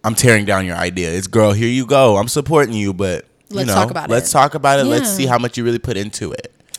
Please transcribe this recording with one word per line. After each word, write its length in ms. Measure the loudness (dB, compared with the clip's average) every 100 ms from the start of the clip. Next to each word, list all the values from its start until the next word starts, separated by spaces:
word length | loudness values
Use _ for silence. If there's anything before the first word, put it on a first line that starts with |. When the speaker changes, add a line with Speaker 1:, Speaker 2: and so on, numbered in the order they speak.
Speaker 1:
I'm 120 | -4 2
tearing 300 | 4 4 2
down 200 | 0 -2
your 120 | -4
idea." 340 | -4 -4 -4
It's, 160 | -4 0
"Girl, 240 | 2 4
here 160 | 4 0
you 180 | -2 2
go, 320 | 4 4 4
I'm 100 | 0
supporting 480 | -4 0 2 2 0
you, 180 | -2
but, 320 | -2 -4 -4 -8 _ _
you 80 | -6
Speaker 2:
Let's 100 | 0
Speaker 1:
know, 80 | 0
Speaker 2:
talk 160 | 0
about 180 | -4 -2
Speaker 1:
let's 200 | -2 0
Speaker 2:
it. 40 |
Speaker 1:
talk 220 | 2 2 2
about 240 | 2 2
it. 60 | 2
Let's 240 | 0 -2
Speaker 2:
Yeah. 60 | -2
Speaker 1:
see 80 | 0
how 120 | 0
much 200 | -2 -4
you 60 |
really 160 | -2 -2
put 180 | -4 -6
into 340 | -6 -8 -10
it." 220 | -10 -14 _ _